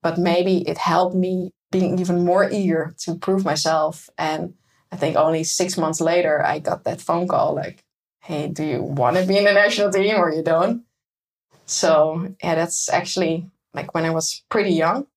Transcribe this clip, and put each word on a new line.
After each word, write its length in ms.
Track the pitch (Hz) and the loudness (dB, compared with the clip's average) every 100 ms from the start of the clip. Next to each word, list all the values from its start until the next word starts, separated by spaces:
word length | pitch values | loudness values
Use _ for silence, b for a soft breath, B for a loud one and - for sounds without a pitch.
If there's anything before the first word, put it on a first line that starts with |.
But 140 | 170 165 | -2 0
maybe 420 | 175 175 180 180 156 | 2 2 2 0 0
it 60 | - | -4
helped 380 | - 170 180 185 | 0 2 2 0
me 380 | 185 185 185 _ _ | 0 -2 -6 _ _
being 280 | 185 185 185 | 0 0 0
even 260 | 180 175 175 | 0 2 4
more 240 | 185 202 | 4 2
eager 440 | 208 190 160 156 - | 0 0 0 -2 -8
to 160 | - 165 | -8 -6
prove 300 | - 190 190 | -2 0 0
myself. 640 | 156 160 160 156 160 - - | 0 0 0 0 -4 -16 -6
And 380 | 156 156 175 - _ _ _ | -4 -4 -8 -12 _ _ _
I 60 | 180 | -4
think 180 | 143 165 | 0 2
only 280 | 156 160 160 | 2 2 -2
six 320 | - 185 185 | -2 -2 -2
months 240 | 160 160 | -2 0
later, 420 | 165 175 165 151 | 0 2 2 0
I 160 | - - | 0 -2
got 240 | - - | -4 -6
that 160 | - 131 | -6 -8
phone 260 | - 170 185 | -4 -2 0
call 240 | - 151 | 0 0
like, 240 | 151 - - _ _ _ _ - | -2 -6 -12 _ _ _ _ -10
"Hey, 200 | 151 147 | -6 -6
do 160 | 151 | -6
you 180 | 156 123 | -4 -4
wanna 400 | - 139 123 175 185 | -4 0 2 2 2
be 120 | 196 | 2
in 80 | 202 | 4
the 80 | |
national 380 | 202 208 - 202 | 4 4 2 0
team 240 | 190 202 214 | 2 2 2
or 160 | 175 | 0
you 100 | 156 | 0
don't?" 400 | 160 165 196 233 - _ _ _ _ _ _ _ - | 0 2 2 -2 -8 _ _ _ _ _ _ _ -8
So 680 | - 165 160 156 160 190 190 | -2 2 4 4 0 -6 -6
yeah, 120 | 175 160 | -2 -2
that's 340 | 165 - - | -2 -4 -2
actually, 600 | 165 180 - 165 165 170 _ _ | -2 -2 -2 0 -2 -6 _ _
like, 200 | - - | -12 -6
when 120 | 170 165 | -2 0
I 40 | |
was 340 | 165 165 - _ | -2 -4 -8 _
pretty 220 | 220 208 | -2 2
young. 360 | 165 160 233 285 | 2 2 0 -6